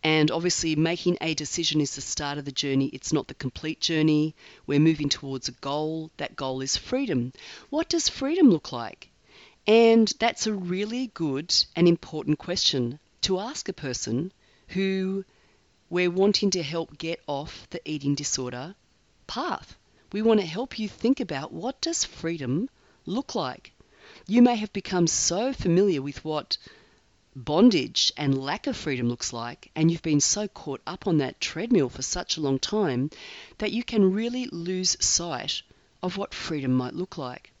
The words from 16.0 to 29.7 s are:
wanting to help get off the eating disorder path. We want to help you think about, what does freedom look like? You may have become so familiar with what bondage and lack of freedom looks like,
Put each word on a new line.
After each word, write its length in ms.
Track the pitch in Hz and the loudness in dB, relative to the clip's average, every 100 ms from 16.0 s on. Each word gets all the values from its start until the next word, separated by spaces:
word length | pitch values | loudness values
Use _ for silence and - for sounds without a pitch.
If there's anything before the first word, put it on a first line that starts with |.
| 180 | 0
wanting 400 | 175 196 196 202 | 4 4 4 0
to 120 | 180 | 0
help 340 | 143 165 165 - | -4 -6 -6 -8
get 220 | 165 165 - | -8 -8 -6
off 400 | 143 160 - - | -8 -8 -14 -12
the 100 | - - | -12 -6
eating 300 | 151 139 143 | -4 0 -2
disorder 600 | 143 - 123 123 143 202 _ _ _ _ - | -2 -4 -6 -8 -12 -16 _ _ _ _ -10
path. 480 | - 339 - - - _ _ _ | -6 -4 -6 -10 -20 _ _ _
We 100 | 202 | 0
want 180 | 220 214 | 6 4
to 60 | 170 | 4
help 340 | 165 254 - | -6 -8 -6
you 80 | 208 | -8
think 320 | - 226 269 | -2 0 2
about, 320 | 220 143 151 | 0 -6 -8
what 300 | 165 214 - | -8 -8 -6
does 240 | 330 330 - | -4 -2 -4
freedom 640 | - 165 165 127 139 254 _ _ _ - | -4 -6 -4 -2 -2 -4 _ _ _ -6
look 300 | 208 - 220 | -4 -4 -4
like? 380 | 139 - - _ _ _ - - - | -4 -6 -14 _ _ _ -20 -20 2
You 140 | 226 | 6
may 140 | 240 233 | 8 6
have 180 | 208 | -2
become 340 | 196 - 185 170 | -6 -2 2 2
so 460 | - - 175 247 | 2 0 0 -2
familiar 480 | 262 180 170 202 151 | 0 2 4 4 2
with 220 | 139 - | -2 -8
what 340 | 156 151 - - - - _ _ _ _ _ 131 | -6 -6 -4 -8 -8 -20 _ _ _ _ _ -12
bondage 760 | 120 156 240 190 120 - - - | 0 8 8 8 0 0 -2 0
and 200 | 143 135 | 0 0
lack 300 | 135 196 - | -2 -4 -4
of 80 | 226 | -4
freedom 320 | - 127 120 | -4 -2 -2
looks 260 | 120 - | -2 -6
like, 380 | 120 117 - - | -6 -10 -12 -12